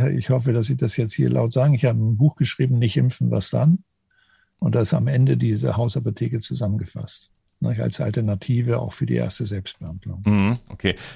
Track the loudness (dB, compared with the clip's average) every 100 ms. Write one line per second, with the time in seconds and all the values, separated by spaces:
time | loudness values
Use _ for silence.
0 | 0 0 0 0 2 0 0 0 0 -2
1 | -4 0 2 2 0 2 2 4 2 2
2 | 2 4 2 2 -4 0 0 2 2 2
3 | 0 2 0 0 0 2 4 4 0 _
4 | _ _ _ _ _ _ 0 2 2 2
5 | 2 2 2 2 0 0 0 0 -2 -2
6 | -4 -4 -4 -4 -6 -4 -2 -2 -4 -10
7 | -12 -14 -18 _ _ _ -4 -2 -4 -2
8 | -4 -2 -2 -2 0 0 0 -2 -4 -6
9 | -2 0 -2 -4 -6 -6 -10 -14 -14 -12
10 | -12 -4 2 4 2 0 -6 -4 -4 -4
11 | -10